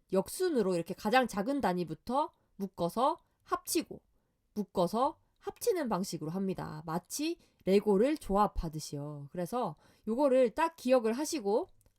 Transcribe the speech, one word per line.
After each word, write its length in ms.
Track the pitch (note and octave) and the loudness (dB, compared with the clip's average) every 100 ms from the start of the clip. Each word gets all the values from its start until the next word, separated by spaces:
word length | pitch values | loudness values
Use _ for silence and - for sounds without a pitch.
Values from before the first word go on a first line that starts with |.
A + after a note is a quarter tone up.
| - | -2
역순으로 600 | F#3+ F#3+ - F#4 C4+ F#3 | 0 0 -2 0 2 2
이렇게 180 | F3 E3+ | 0 -4
가장 340 | F#3 G#3+ B3+ B3 | -6 2 2 2
작은 340 | G#3 G3+ C#4+ | 0 -2 0
단위부터 720 | G#3 F3+ E3 D#3 - C4 E4 _ _ - | 0 0 -2 -8 -4 -2 -2 _ _ -10
묶어서 680 | G3 - E3+ A3+ C4+ E4+ _ _ | -8 -4 -4 0 0 0 _ _
합치고, 560 | - F4 - E4+ - - _ _ _ _ _ | -6 -4 -2 -2 -2 -10 _ _ _ _ _
묶어서 640 | - G3 - F3 A3 C#4 - _ _ | -8 -4 0 0 2 0 -2 _ _
합치는 480 | G4 - A#4+ F#4 B3+ | -12 -4 0 0 0
방식으로 420 | F3+ F#3+ D#3+ D3+ | -2 -4 -6 -6
합니다. 520 | F#3 F#3+ F3 D#3 D#3 | -4 -4 -4 -8 -10
마치 540 | E3 E3+ - - D#4 F4 _ _ | -4 -6 -4 -6 -4 -6 _ _
레고를 540 | - G3+ G3+ G3 C4 D#4 | 2 4 6 4 4 2
조합하듯이요. 1120 | - G3 G3+ - E3 D#3 - C#3+ D3 D3 C#3+ | 0 2 2 0 -6 -6 -8 -8 -8 -10 -10
그래서 440 | F3+ F3 B3 G#3 D#3 _ _ - | -8 -4 -4 -4 -6 _ _ -4
요거를 480 | A#3 C#4+ B3+ B3 | 2 4 6 4
딱 220 | - D#4+ - | 2 -2 0
기억을 380 | B3 B3+ A3 | 2 2 2
하시고 560 | A#3+ D4+ A3+ G3 A3+ F#4 - _ | -2 -4 -4 0 -2 -2 -12 _